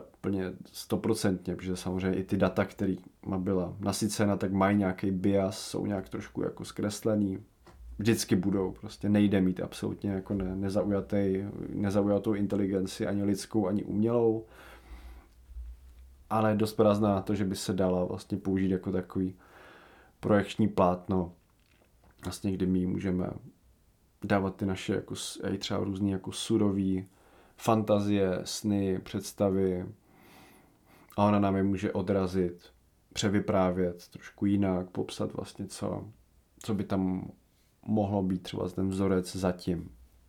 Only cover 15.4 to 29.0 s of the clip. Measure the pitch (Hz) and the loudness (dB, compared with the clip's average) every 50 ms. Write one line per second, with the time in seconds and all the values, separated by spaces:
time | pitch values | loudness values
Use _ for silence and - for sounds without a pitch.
15.4 | - - - - - - - - - - - - - - - - - - 107 110 | -20 -16 -14 -14 -14 -14 -16 -18 -20 -20 -20 -20 -20 -20 -20 -20 -8 -4 0 2
16.4 | 110 110 107 104 110 107 - - 107 107 104 104 107 104 98 95 95 - 104 98 | 2 4 4 2 2 2 4 6 6 6 6 6 4 4 4 2 0 0 0 0
17.4 | 104 95 - - - - 98 92 95 92 90 90 90 92 101 101 - - 104 92 | 0 -2 -2 -4 -2 -2 0 2 2 2 2 2 0 -2 -4 -6 -6 -6 -6 -4
18.4 | - 98 95 95 95 92 95 92 - 101 95 92 90 - - 98 92 92 92 - | 0 0 2 2 2 2 2 0 0 -2 -2 -2 -4 -4 -2 -2 -2 -2 -4 -8
19.4 | - - - - - - - - - - - - - - _ _ - 104 107 101 | -18 -20 -20 -20 -20 -20 -20 -20 -20 -20 -20 -20 -20 -20 _ _ 2 4 4 4
20.4 | 98 - - - 110 101 - - 95 90 90 90 - - 95 92 87 85 - - | 4 2 0 0 0 2 4 4 4 4 4 2 -2 0 0 0 0 -2 -6 -16
21.4 | _ _ _ _ _ _ _ _ _ _ _ _ _ _ _ _ - 92 - - | _ _ _ _ _ _ _ _ _ _ _ _ _ _ _ _ -10 -10 -8 -4
22.4 | - 101 95 92 92 92 92 92 90 92 98 92 95 95 90 90 90 - - - | -4 -2 -2 0 2 2 2 2 2 0 -2 -2 -2 -2 -2 -2 -2 -4 -6 -10
23.4 | 123 - - _ _ _ _ _ _ _ _ _ _ _ _ _ - 98 104 98 | -14 -20 -20 _ _ _ _ _ _ _ _ _ _ _ _ _ -2 2 2 2
24.4 | 98 95 92 - 104 98 95 - - - 101 98 - - 104 - - - - - | 2 0 -2 -2 -2 -2 -2 -2 -2 -2 -2 -2 -4 -6 -8 -8 -8 -10 -8 -6
25.4 | - 98 98 101 - - 104 98 98 98 95 95 101 101 95 95 - 104 104 - | -4 -4 -4 -4 -4 -4 -2 -2 -2 -2 -2 0 0 0 0 0 -4 -6 -8 -6
26.4 | - - 113 107 104 101 98 98 95 95 95 92 98 - _ _ _ - - - | -2 2 2 4 4 4 2 2 2 2 0 0 -2 -6 _ _ _ -20 -20 -20
27.4 | - - _ - - - 113 110 104 104 107 104 101 104 104 98 98 92 90 90 | -20 -20 _ -2 2 2 2 4 4 2 2 2 2 2 2 2 2 2 0 -2
28.4 | 87 - - - - 107 101 101 98 95 92 95 | -4 -6 -6 -4 -2 0 0 2 2 0 -2 -2